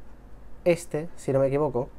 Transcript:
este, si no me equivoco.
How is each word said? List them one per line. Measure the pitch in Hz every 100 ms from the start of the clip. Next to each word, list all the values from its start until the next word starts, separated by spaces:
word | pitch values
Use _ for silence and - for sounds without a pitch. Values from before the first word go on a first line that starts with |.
| - - - - - - -
este, | 165 - 151 170 -
si | -
no | 135
me | 135
equivoco. | 139 151 120 139